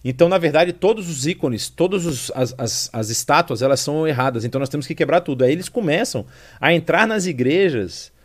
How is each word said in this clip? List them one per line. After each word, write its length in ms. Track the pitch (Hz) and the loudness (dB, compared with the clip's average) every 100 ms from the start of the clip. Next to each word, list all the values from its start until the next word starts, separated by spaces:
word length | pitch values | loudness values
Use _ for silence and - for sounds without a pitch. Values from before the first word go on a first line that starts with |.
então, 280 | 123 127 170 | -6 4 4
na 80 | 185 | 4
verdade, 340 | 165 147 180 | 2 4 2
todos 380 | 175 196 220 175 | 2 0 0 -4
os 180 | 143 143 | -4 -4
ícones, 400 | 180 147 113 - | -2 -2 -2 -6
todos 380 | - 180 190 | -2 0 0
os, 260 | 170 127 - | -2 -4 -6
as, 220 | 131 123 127 | -4 -4 -2
as, 320 | 120 - - | -6 -4 -6
as 160 | 113 110 | -6 -4
estátuas, 520 | 113 - 147 165 110 | -4 2 2 2 0
elas 200 | 135 135 | 2 2
são 260 | - 151 160 | 0 -2 0
erradas, 380 | 127 131 120 | 0 0 0
então 120 | 117 135 | -4 -4
nós 120 | 139 | -4
temos 180 | 147 135 | -6 -6
que 80 | |
quebrar 240 | 147 147 156 | -2 2 2
tudo. 240 | - 127 | 0 2
Aí 80 | 127 | 2
eles 160 | 165 185 | 2 -2
começam 580 | 240 180 160 - 120 127 - - - | -2 0 0 0 -4 -8 -18 -20 -2
a 140 | 139 | 2
entrar 320 | 170 165 170 | 2 2 2
nas 200 | 220 214 | 2 0
igrejas 880 | 180 127 127 170 190 127 90 - - _ | -2 0 2 2 2 0 -4 -8 -18 _